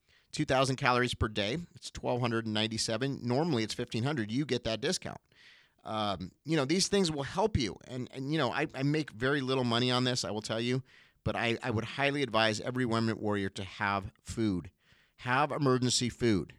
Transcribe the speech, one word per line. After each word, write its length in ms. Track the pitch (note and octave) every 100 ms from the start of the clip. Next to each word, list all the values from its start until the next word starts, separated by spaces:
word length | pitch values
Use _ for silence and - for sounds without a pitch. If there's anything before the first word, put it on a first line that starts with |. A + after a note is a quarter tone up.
| _ _ _
two 140 | -
thousand 320 | D3+ C3 C3+ C3
calories 380 | C3 B2 B2
per 140 | - A#2
day. 280 | G#2+ G2+ D3 F3
It's 160 | - -
twelve 300 | - B2+ B2
hundred 240 | B2 A#2
and 80 | A2+
ninety-seven. 680 | G#2+ A2 A2 - A2+ C3+ C3
Normally, 400 | A#2+ B2 E3+ C3
it's 100 | G#2+
fifteen 320 | - B2 A#2+
hundred. 260 | B2 D3+ G#2
You 140 | A#2
get 200 | D3 B2
that 180 | A2+ A2
discount. 380 | C#3 F#3 - - _ _ - - _ _
Um, 480 | - A2 G#2 F#2+ F2+ -
you 100 | - D#3+
know, 80 | C3+
these 220 | F3 F3+
things 220 | G3+ F3+
will 120 | D3+
help 340 | C3+ - G#3+ G3
you. 220 | A2 - -
And, 240 | B2+ B2
and 180 | B2 C3+
you 60 | D#3+
know, 160 | B2+
I, 140 | F#2 D#3
I 80 | -
make 280 | C#3 D3+ D3
very 280 | G#2 C3 D3
little 240 | C3 C3+
money 260 | B2 A#2 B2
on 140 | B2
this, 180 | B2+ B2
I 80 | E2+
will 120 | G#2
tell 180 | - A2+
you, 220 | A#2+ B2+ C3 - - _
but 100 | -
I, 220 | F#2+ A#2 A#2
I 80 | B2+
would 140 | A2
highly 380 | A2 - C#3+ C#3+
advise 380 | C3 G#2+ A2 G#2+
every 240 | - B2+
remnant 360 | B2+ A2+ A2+ A2+
warrior 280 | G#2+ G2+ G2
to 140 | -
have 480 | F#2+ - G#2 G2+ F#2+ -
food. 480 | - - A2 F#2 E2 _ _ _ _ -
Have 320 | B2 B2+ D3
emergency 580 | B2+ C#3 B2+ A#2+ A2 A#2+
food. 440 | - A#2+ G2+ D2